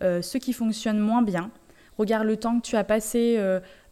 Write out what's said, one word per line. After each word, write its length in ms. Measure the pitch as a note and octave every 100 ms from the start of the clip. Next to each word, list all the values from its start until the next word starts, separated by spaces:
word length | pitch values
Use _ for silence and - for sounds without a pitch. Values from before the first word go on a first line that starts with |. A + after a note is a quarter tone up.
euh, 220 | F#3 F3
ce 160 | F3 B3+
qui 140 | B3+
fonctionne 460 | A#3 A3+ G#3+ A3+ G#3+
moins 220 | G#3+ A#3+
bien. 300 | G#3+ F3 G3 - - - - -
Regarde 300 | G#3+ A3 G#3+
le 100 | G#3+
temps 220 | A#3 A#3+
que 60 | -
tu 100 | A3
as 80 |
passé, 540 | G3+ A3 G#3+ A#3+ A#3 A3+
euh, 200 | F#3+ F#3 F#3 - -